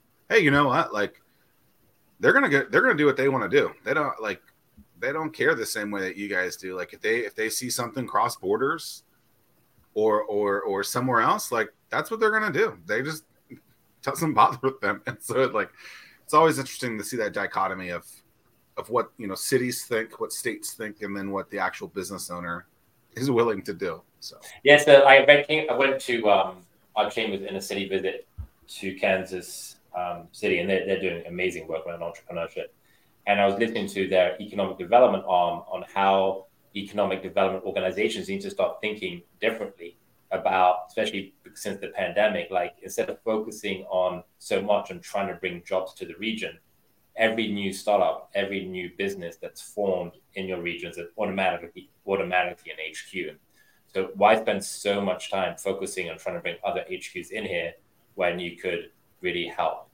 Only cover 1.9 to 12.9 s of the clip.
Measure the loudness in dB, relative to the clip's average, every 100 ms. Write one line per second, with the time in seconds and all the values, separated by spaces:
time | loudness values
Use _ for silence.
1.9 | _ _ _ 4 6 6 4 4 4 4
2.9 | 4 4 4 2 2 2 2 2 -2 -4
3.9 | -2 -2 -4 -6 -8 _ _ _ -20 -20
4.9 | _ -4 -4 -4 0 2 2 -2 -4 -4
5.9 | -4 -4 -6 -4 -2 -2 -4 -8 -8 -10
6.9 | -6 -2 0 -2 -4 -4 -4 -4 -4 -4
7.9 | -6 -2 0 0 0 -2 0 0 -2 -8
8.9 | -16 -20 _ _ _ _ _ _ _ _
9.9 | 0 2 2 0 0 0 0 -2 -2 -2
10.9 | -2 0 2 2 0 -2 -2 -2 -8 _
11.9 | -6 -4 0 0 2 0 0 0 -2 -4